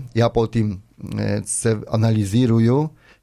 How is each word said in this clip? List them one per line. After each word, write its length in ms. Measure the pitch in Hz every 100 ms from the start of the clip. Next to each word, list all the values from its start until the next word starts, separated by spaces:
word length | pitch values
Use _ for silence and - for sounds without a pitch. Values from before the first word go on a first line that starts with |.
| 131
Я 160 | 113 117
потім, 520 | 117 113 117 104 95 - _ - 107
е, 220 | 104 104 -
це 320 | - 117 110 -
аналізую, 960 | 110 110 110 98 110 127 113 113 131 156 - _ _